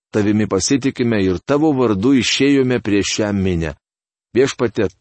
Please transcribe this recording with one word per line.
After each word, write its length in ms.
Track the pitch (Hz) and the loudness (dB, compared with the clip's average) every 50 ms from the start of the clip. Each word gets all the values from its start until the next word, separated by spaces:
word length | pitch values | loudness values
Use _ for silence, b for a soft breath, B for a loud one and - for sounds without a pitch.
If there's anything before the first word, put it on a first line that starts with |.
| _ _ | _ _
tavimi 360 | - 113 101 104 104 107 110 95 | -2 0 0 2 2 0 0 0
pasitikime 720 | 101 95 - - 139 135 123 135 117 - 127 117 113 104 95 | 0 -2 0 0 -2 0 0 -2 -4 -2 -2 0 0 0 0
ir 160 | 92 90 87 | 0 -2 -2
tavo 340 | - - 135 147 156 160 147 | -2 -2 0 2 2 2 2
vardu 400 | 127 127 113 107 92 98 131 143 | 2 2 0 0 0 2 2 2
išėjome 680 | 127 107 - - - 135 139 143 135 131 127 127 120 | 2 2 0 -2 0 2 2 2 2 2 0 0 -2
prieš 280 | - 107 101 101 92 - - - | -2 -2 0 0 0 -2 -4 -4
šią 140 | 110 104 104 | -4 -2 -2
minią. 400 | 101 92 95 90 85 80 76 69 _ _ _ _ _ _ _ _ _ _ _ - | -2 -2 0 -2 -2 -4 -6 -8 _ _ _ _ _ _ _ _ _ _ _ 0
Viešpatie, 540 | 110 139 131 - - 127 113 - - 104 92 - _ | 0 0 0 0 -2 -4 -4 -2 -2 -4 -4 -4 _